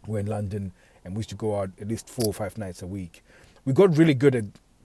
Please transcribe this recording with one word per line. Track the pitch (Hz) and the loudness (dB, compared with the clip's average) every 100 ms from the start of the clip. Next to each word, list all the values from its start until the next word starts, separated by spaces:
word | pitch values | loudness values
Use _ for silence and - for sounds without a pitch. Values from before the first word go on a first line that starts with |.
| - | -6
we | |
were | 107 | -4
in | 101 | -2
London, | 107 104 104 98 - _ _ | -4 -4 -4 -8 -10 _ _
and | 90 | -10
we | 98 | -8
used | 110 | -8
to | 101 | -4
go | 110 101 | -2 -2
out | 95 - | -4 -6
at | 101 | -8
least | 113 - | -8 -6
four | - 107 | 0 0
or | |
five | - 110 - | 0 -6 -6
nights | 98 90 | -10 -10
a | 87 | -10
week. | 101 90 - _ - - _ | -10 -10 -14 _ -20 -20 _
We | - | -2
got | 131 196 151 | 4 6 6
really | 165 | 4
good | 131 139 | 6 4
at | 123 101 - _ _ | 4 -4 -12 _ _